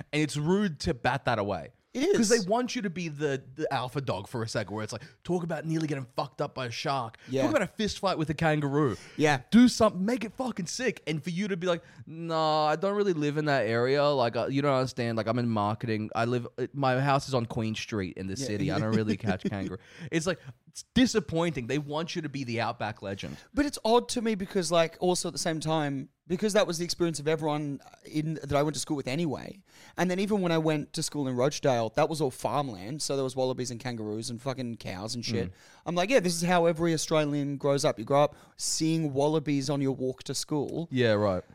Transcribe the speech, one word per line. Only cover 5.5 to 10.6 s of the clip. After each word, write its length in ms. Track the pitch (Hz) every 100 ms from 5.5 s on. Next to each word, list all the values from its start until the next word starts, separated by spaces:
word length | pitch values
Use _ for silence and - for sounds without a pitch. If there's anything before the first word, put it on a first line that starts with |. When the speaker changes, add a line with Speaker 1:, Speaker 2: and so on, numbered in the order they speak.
| 156
Speaker 1:
nearly 220 | 156 160 156
getting 200 | 143 123
fucked 280 | - 143 -
up 120 | 147
by 120 | - 123
a 40 |
shark. 460 | 117 156 139 113 - -
Speaker 2:
Yeah. 100 | 131
Speaker 1:
Talk 80 | 294
about 100 | 311
a 40 | 190
fist 300 | - 214 -
fight 180 | 196 156
with 100 | 156
a 60 |
kangaroo. 640 | 151 165 151 143 139 147 95 - -
Speaker 2:
Yeah. 240 | 151 135 -
Speaker 1:
Do 160 | 220 247
something, 360 | - 214 175
make 180 | 190 247
it 120 | 214
fucking 320 | - 254 214